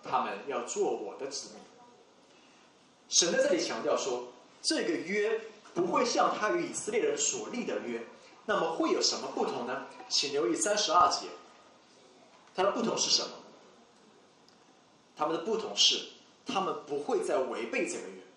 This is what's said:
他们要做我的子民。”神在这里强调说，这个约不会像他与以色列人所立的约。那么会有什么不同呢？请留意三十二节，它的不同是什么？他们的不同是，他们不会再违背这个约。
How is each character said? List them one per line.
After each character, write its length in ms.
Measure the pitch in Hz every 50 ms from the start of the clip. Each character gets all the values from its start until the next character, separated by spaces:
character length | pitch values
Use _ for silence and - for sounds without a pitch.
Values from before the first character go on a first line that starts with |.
| - -
他 120 | 135 123
们 180 | 120 120 104 104 -
要 160 | 139 131 120
做 280 | 117 - - 208 196 147
我 260 | 120 104 - 98 - -
的 80 | 131 139
子 220 | - - - 104 107
民。” 80 | 101 - - - - - - - - - - _ - - - - - - - - - - - _ _ - - _ _ - -
神 240 | - - 359 -
在 100 | - -
这 120 | 269 - -
里 80 | -
强 200 | - - - 226
调 140 | - 151 131
说， 360 | 123 - 135 123 120 - - - - - - - -
这 140 | - - 320 269 214
个 80 | 170 160
约 460 | 139 147 170 196 208 208 220 226 226 - - - - - - -
不 120 | 170 185 -
会 160 | 285 285 247
像 300 | 233 - - - 175 180 190
他 120 | 208 214
与 200 | 175 170 156 147
以 20 |
色 180 | - - - 214
列 80 | 214 220
人 160 | 156 - -
所 320 | - - - - - - -
立 160 | - 247 214
的 160 | - 107 104
约。 260 | - 117 117 117 - - - - - - - - -
那 140 | - 208 -
么 120 | - -
会 180 | 160 - 320 294
有 100 | 185 -
什 180 | - - - -
么 100 | - - -
不 120 | - 220
同 200 | - - - 120
呢？ 200 | 113 104 - - - - - - -
请 240 | - - - 139
留 140 | 135 143 165
意 80 | 175 160
三 220 | - - 208 214
十 160 | - - 160
二 160 | 160 180 175 -
节， 200 | - - - - - - - - - - - - - - - - - - - - - - - - - - - - -
它 80 | -
的 100 | 185 -
不 100 | - 262
同 140 | - 90 -
是 140 | - - -
什 120 | - -
么？ 60 | - - - - - - - - - - - - - - - - - - - - - - _ - - - - - - - - - _ - _ - _ _ _
他 100 | - 151
们 80 | 156 165
的 80 | 160 170
不 120 | 214 220
同 180 | - - 104 -
是， 340 | - - - - - - - - - - - - - -
他 160 | - - 196
们 140 | 180 160 143 - -
不 120 | - 147 139
会 240 | - - 247 180
再 160 | - - 156 135
违 280 | 127 117 113 104 233
背 200 | 240 269 254 185
这 80 | - -
个 60 | -
约。 220 | - 92 98 - - - -